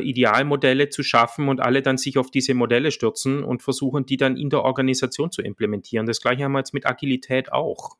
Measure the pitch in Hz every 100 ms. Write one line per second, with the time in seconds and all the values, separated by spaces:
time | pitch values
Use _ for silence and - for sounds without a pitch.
0 | 131 123 117 113 143 143 135 131 143 -
1 | 135 120 117 - 139 131 127 135 135 131
2 | 143 135 127 135 127 127 117 120 147 -
3 | 113 - 135 143 - 123 - 127 135 143
4 | 131 131 135 131 147 143 131 131 131 127
5 | 131 - 165 - 95 - 107 104 - 113
6 | 110 113 120 127 139 139 131 139 - 123
7 | 143 127 - 131 131 127 165 - 131 -